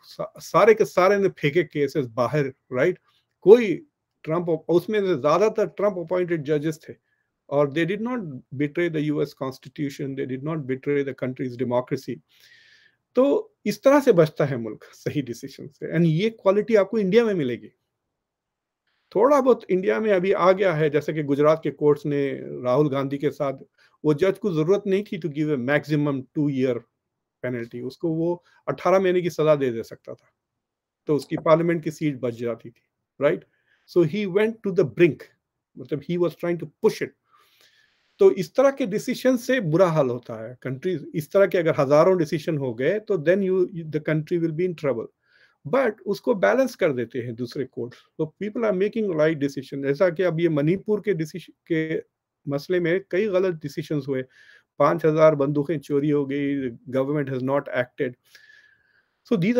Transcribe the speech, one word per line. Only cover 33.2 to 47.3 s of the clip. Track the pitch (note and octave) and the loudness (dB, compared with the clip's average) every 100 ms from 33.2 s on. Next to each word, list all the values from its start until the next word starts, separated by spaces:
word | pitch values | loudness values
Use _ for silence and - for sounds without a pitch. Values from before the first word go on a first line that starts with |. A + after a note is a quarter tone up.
राइट? | C#3+ F3 - _ _ _ _ F3+ | 0 0 -8 _ _ _ _ 0
So | D#3 | 0
he | G3+ G3+ | 0 -2
went | F#3+ A3 | 0 0
to | A3+ G3+ | -2 -4
the | F#3 | 0
brink, | D3 - E3+ - - _ _ _ _ - | -2 2 2 2 -12 _ _ _ _ -20
मतलब | C3 D3 | -8 -8
he | C#3+ F3 | -6 -2
was | E3+ | -2
trying | - F3 E3+ | -2 -6 -6
to | |
push | D#3+ _ G#3+ - | -8 _ -2 -2
it। | C3+ - _ _ _ _ _ _ _ _ _ _ | -8 -10 _ _ _ _ _ _ _ _ _ _
तो | G3 | 4
इस | G3 E3 | 4 -2
तरह | - C4+ | 2 2
के | C4+ A#3 | 2 -4
डिसीजन | G#3 - - B3+ B3 | -4 -4 -2 0 0
से | - C4 | 0 -2
बुरा | E3 E3 F3+ | 0 4 4
हाल | D#3 C3 | 4 0
होता | B2 - A2 A2+ | -2 -10 -14 -14
है | B2+ | -12
कंट्री, | B2+ C3 F#3 D#3 - | -10 -6 -4 -6 -6
इस | E3+ - | -8 -2
तरह | G3 G3 | 2 4
के | F#3+ | 2
अगर | E3 D3+ | 2 0
हजारों | C3+ D3 F3 F#3 | 4 6 6 4
डिसीजन | D3+ D#3+ F3 D3+ | 0 -4 -4 -4
हो | C3 | -4
गए, | A2+ C#3 G#3 | -2 -2 -2
तो | G#3 F#3 | -2 0
then | D3 G3 | 2 2
you, | F#3 F#3 F3+ | 2 0 -2
the | E3 D#3 D3+ | -4 -8 -6
country | D3+ D#3 D3+ E3+ | -2 -4 -2 -4
will | E3 | -2
be | D#3 F#3 | -4 -6
in | |
trouble। | E3 C#3+ A2+ G#2 _ _ _ _ _ C#3 | -4 -4 -4 -8 _ _ _ _ _ -2
But | B3 B3 - G#3+ | 0 0 -4 -6
उसको | F#3+ C4 | -4 -2
बैलेंस | G3+ G3 B3 B3+ | 0 2 2 -2
कर | - F3 | -2 -2
देते | B2 A#2 B2+ | 0 -4 -8
हैं | A#2+ | -8